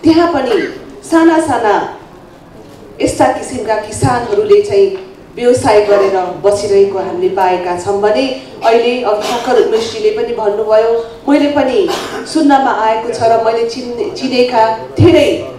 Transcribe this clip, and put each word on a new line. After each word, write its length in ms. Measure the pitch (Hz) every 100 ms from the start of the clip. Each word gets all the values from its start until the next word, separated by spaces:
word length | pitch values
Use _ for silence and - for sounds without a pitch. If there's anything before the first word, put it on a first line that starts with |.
त्यहाँ 280 | 311 320 339
पनि 240 | 285 254 403 - - - -
साना 360 | - 330 330 320
साना 360 | 311 240 226 202 - - - - - - - - - - - -
यस्ता 240 | - - -
किसिमका 420 | - - 247 220 220
किसानहरूले 800 | 208 - 254 240 233 202 - 208
चाहिँ 260 | - 196 - - - - - -
व्यवसाय 460 | 240 247 247 208 208
गरेर 300 | 202 190 190 180 175
बसिरहेको 580 | 196 202 208 196 196 190
हामीले 300 | 185 175 185
पाएका 480 | 190 185 180 175 175
छौँ 200 | 202 202
भने 240 | 220 254 269 - - -
अहिले 300 | 226 226 233 247
अघि 200 | 196 208
भर्खर 400 | - 240 254 240
उमेशजीले 500 | - 220 226 226 214 214
पनि 160 | 240 233
भन्नुभयो, 560 | 214 208 214 214 226 233 - - -
मैले 200 | 285 285
पनि 360 | 285 254 320 349 - - 403 -
सुन्नमा 440 | 311 285 269 262 214
आएको 320 | 220 226 233
छ 100 | 226
र 200 | 226 226 220
मैले 240 | 233 233
चिन्-, 420 | 262 247 240 202 -
चिनेका 500 | 262 247 247 240 220 - - -
धेरै 320 | 330 320 285 170 -